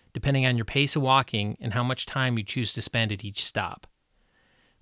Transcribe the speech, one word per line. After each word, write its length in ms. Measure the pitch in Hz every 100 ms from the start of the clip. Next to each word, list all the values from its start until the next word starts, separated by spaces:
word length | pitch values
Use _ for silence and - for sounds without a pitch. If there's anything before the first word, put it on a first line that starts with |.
| _
depending 340 | 113 143 135 127
on 120 | 120
your 80 | 110
pace 320 | 139 143 151
of 40 |
walking 540 | 131 135 123 107 104 107
and 120 | 117
how 80 | 113 123
much 200 | 131 -
time 320 | 139 127 113
you 60 |
choose 300 | 101 131 110
to 80 | -
spend 320 | - 117 110
at 100 | 101
each 220 | 104 98 -
stop. 420 | 110 90 - - _ _ _ _ _ _ _ _ _